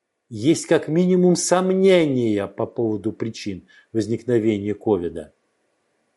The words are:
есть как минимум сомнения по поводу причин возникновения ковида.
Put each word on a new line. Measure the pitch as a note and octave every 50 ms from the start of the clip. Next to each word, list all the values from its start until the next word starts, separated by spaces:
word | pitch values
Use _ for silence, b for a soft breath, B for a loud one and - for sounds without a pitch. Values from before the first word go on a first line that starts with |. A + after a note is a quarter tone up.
| _ _ _ _ _ -
есть | B2 G#2 G#2+ D3+ E3 D#3+ -
как | - E3+ D3 - -
минимум | D#3 E3+ F3+ F3+ F#3 F3+ F3+ F3+ F3
сомнения | - - - F3 F3+ F#3 F#3 F#3+ F#3+ F#3+ G3 F#3 F3 D#3+ D3 C3+ B2+ A#2+ A2 G#2 G2+ G2 F#2+
по | - - A2+
поводу | - - - A#2 A2 G#2+ G#2 G2 A2 G#2
причин | - A#2 A2+ A2 - - G#2 F#2+ F2 - b b b b b b
возникновения | A2+ G#2 G#2 A#2 A2 - - B2 A#2 G#2+ A2+ G#2+ G2+ G2 G#2 G2+
ковида. | - - A2+ G#2 F2+ F2 E2+ D#2 E2 D2+ - _ _ _ _ _ _ _ _ _ _ _ _ _ _ _ _ _